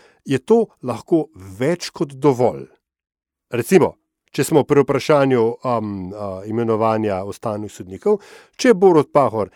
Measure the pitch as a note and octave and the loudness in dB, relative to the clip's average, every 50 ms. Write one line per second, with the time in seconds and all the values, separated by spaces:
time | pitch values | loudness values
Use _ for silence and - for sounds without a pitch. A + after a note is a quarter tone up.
0 | _ _ _ _ _ - C#3 C3 - - A3 A#3 A3 - _ _ - B2+ A#2 G#2+ | _ _ _ _ _ -4 -4 -2 2 2 4 4 2 0 _ _ -8 -8 -8 -8
1 | - - F3+ D#3+ D3+ - _ F#2 F#2 G2 F#2+ F#2+ B2+ C#3+ F3 F3 - - - - | -2 0 0 0 0 -2 _ -18 -20 -16 -8 -4 -2 -2 -2 -2 -6 -10 -8 -6
2 | F3+ C#3+ C#3 C3 C3+ D3 C3 A#2 B2+ A2 D#2+ C#2 B1+ - _ _ _ _ _ _ | -8 -8 -4 0 2 2 2 4 2 0 0 -4 -10 -18 _ _ _ _ _ _
3 | _ _ _ _ _ _ _ _ _ _ - A#2 A#2 - F#3+ F#3 C3 F2 D2+ _ | _ _ _ _ _ _ _ _ _ _ -6 -6 0 2 4 4 4 2 0 _
4 | _ _ _ _ _ _ - - C#3 - F3 D3+ B2 - D3 C#3+ C3+ A#2+ C3+ C3+ | _ _ _ _ _ _ -6 -6 -2 0 2 2 2 2 2 2 2 2 0 -2
5 | - - D#3 C#3+ C3+ C3+ C3 B2 A2+ A2+ A#2+ - - B2+ A#2+ A2+ G#2+ G#2 G2+ G2 | 0 2 2 2 2 2 2 2 0 0 -2 -4 -6 -4 -4 -4 -4 -6 -8 -10
6 | F#2 F2+ G2 G#2 G#2 G2+ F#2+ F#2+ G2 A2 A2 A2+ A#2 A2+ A2+ G#2+ A2 A2+ A2 A2 | -10 -12 -12 -10 -10 -10 -10 -10 -10 -6 -4 -2 -2 0 0 0 2 0 0 0
7 | A2 G#2+ G2 F#2 F#2+ G2+ G2 - - A#2 G#2+ G#2 G#2+ G2+ - - G2 F2+ F#2+ F#2 | -2 -2 -4 -4 -6 -8 -12 -10 -8 -8 -6 -8 -8 -12 -14 -16 -16 -16 -14 -6
8 | - G#3 G#3+ G3+ - - - - - _ _ - - B3+ A3+ F3 G3 F#3+ F3 D#3 | -2 -2 -2 -2 -4 -10 -20 -20 -20 _ _ 0 2 2 4 6 6 6 6 4
9 | C3+ - - D3 C3+ A#2+ G#2+ A2 G2+ - - | 2 2 2 0 0 2 0 -4 -6 -6 -8